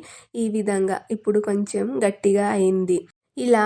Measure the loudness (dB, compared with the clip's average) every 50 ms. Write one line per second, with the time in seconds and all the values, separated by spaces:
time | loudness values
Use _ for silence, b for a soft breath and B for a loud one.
0 | B B B B B B B -4 -4 -2 -2 -2 -2 -2 0 0 0 -2 -2 -4
1 | -6 -6 -8 -6 -2 0 0 0 0 0 -2 -2 -2 -2 -4 -4 -4 -4 -2 0
2 | 0 0 0 0 2 2 2 2 2 0 0 2 2 2 2 2 0 0 0 -2
3 | -2 -6 _ _ _ _ _ -4 0 2 4 4 4